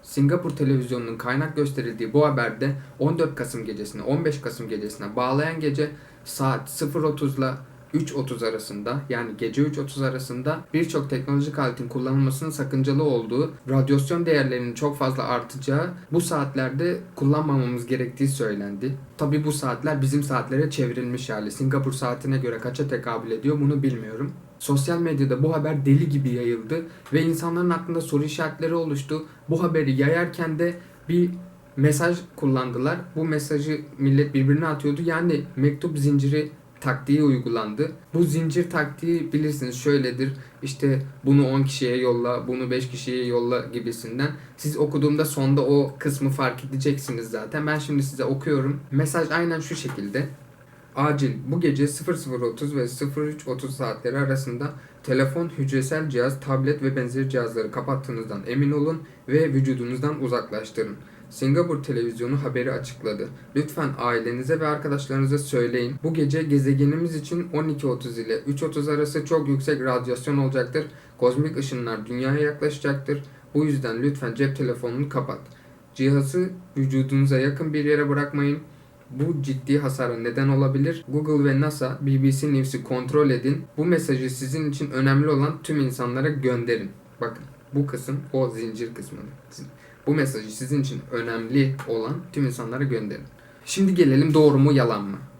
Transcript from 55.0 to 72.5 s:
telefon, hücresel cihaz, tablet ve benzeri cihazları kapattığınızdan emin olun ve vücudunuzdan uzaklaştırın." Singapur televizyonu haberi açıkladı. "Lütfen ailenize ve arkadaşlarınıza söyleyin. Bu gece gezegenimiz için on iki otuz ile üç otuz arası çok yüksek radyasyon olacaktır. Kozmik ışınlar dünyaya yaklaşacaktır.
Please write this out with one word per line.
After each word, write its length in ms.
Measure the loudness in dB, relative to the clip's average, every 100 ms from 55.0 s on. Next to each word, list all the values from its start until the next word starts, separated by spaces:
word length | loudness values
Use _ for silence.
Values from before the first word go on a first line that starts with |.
telefon, 480 | -2 2 2 0 -4 -2
hücresel 520 | 0 0 0 -2 0
cihaz, 300 | 0 0 -2
tablet 420 | -2 0 2 2
ve 140 | 0 0
benzeri 340 | -2 -2 0
cihazları 400 | 0 0 -2 -4
kapattığınızdan 720 | -4 -2 -4 -4 -8 -6 -8 -2
emin 260 | 2 2
olun 260 | 4 0 -2 -8 -16 0
ve 240 | 2 4
vücudunuzdan 680 | 2 2 0 -2 -2 -2 -2
uzaklaştırın." 760 | -2 -2 -2 -8 -6 -4 -4 -6 -16 -20 -20
Singapur 520 | -2 2 4 4 0
televizyonu 640 | -2 -2 -2 -4 -2 -2
haberi 280 | 0 -2 -2
açıkladı. 560 | -4 -6 -8 -6 -4 -8 -10 -6 -4
"Lütfen 320 | -2 -2 -4 -2
ailenize 600 | 0 0 -2 -4 -2 0
ve 60 | 0
arkadaşlarınıza 720 | -2 -2 -2 0 0 2 2
söyleyin. 560 | 0 0 2 0 -2 -2
Bu 120 | -2
gece 280 | 0 2 2
gezegenimiz 720 | 4 4 4 4 4 4 0
için 320 | -4 -4 -4 -2
on 160 | -2 0
iki 180 | 0 -2
otuz 320 | -2 -4 -8
ile 200 | -4 -2 -2
üç 160 | -2
otuz 260 | -2 -2 0
arası 360 | 0 0 -2 0
çok 220 | 0 2
yüksek 320 | 0 0 0
radyasyon 560 | 0 0 0 -4 0 2
olacaktır. 460 | 2 0 0 -2 -4 -12 -20 0
Kozmik 400 | 2 4 0 0
ışınlar 480 | -4 -4 -4 -6 -6
dünyaya 340 | -2 0 2
yaklaşacaktır. 840 | 0